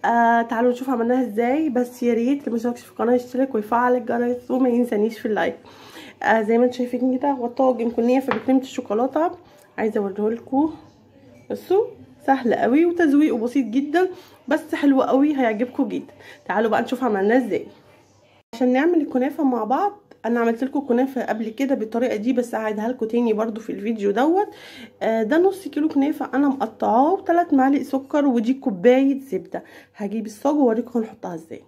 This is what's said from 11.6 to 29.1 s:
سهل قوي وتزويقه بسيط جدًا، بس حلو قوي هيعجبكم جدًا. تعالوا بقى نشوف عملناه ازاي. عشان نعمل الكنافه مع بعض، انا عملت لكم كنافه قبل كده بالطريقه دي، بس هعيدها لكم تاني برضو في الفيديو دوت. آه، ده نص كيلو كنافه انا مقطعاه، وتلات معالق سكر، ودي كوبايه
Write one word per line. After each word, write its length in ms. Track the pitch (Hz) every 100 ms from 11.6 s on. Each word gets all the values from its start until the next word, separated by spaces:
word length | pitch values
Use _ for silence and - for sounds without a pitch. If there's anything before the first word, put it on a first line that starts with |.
| - 370 494 - - - -
سهل 280 | 269 240
قوي 320 | 175 220 277 349
وتزويقه 520 | 349 330 285 311 208
بسيط 280 | 233 277 226
جدًا، 420 | 233 294 320 370 - - - -
بس 260 | 302 -
حلو 280 | - 285 269
قوي 340 | - 262 294 277
هيعجبكم 520 | 240 214 247 - 233
جدًا. 240 | 175 - - - -
تعالوا 260 | - 190 226
بقى 120 | 214
نشوف 220 | 240 254
عملناه 420 | 254 202 196 247 233
ازاي. 200 | 180 - - _ _ _ _ _ _ _
عشان 180 | - 254
نعمل 280 | 254 320 339
الكنافه 440 | 285 254 269 302
مع 200 | 277 240
بعض، 280 | 208 269 403 403 _ -
انا 160 | 226 240
عملت 240 | 233 226
لكم 160 | 262 285
كنافه 460 | 285 240 269 247 208
قبل 220 | 220 220
كده 260 | - 269
بالطريقه 420 | 262 214 226 247 214
دي، 160 | 220
بس 220 | 247 240
هعيدها 340 | 220 220 208 220
لكم 180 | 254 220
تاني 260 | 240 240
برضو 280 | 208 220 220
في 100 | -
الفيديو 400 | 190 202 226 202
دوت. 380 | 202 285 359 415 - - - 240 _
آه، 200 | 214 226
ده 160 | 220 311
نص 300 | 370 381 285
كيلو 200 | 294 302
كنافه 420 | 285 277 302 277
انا 140 | 254 285
مقطعاه، 640 | 269 - - 208 220 285
وتلات 420 | 381 - 339 339
معالق 280 | 269 262 285
سكر، 440 | 254 269 269 302 285
ودي 280 | 240 220
كوبايه 680 | 269 269 190 208 254 269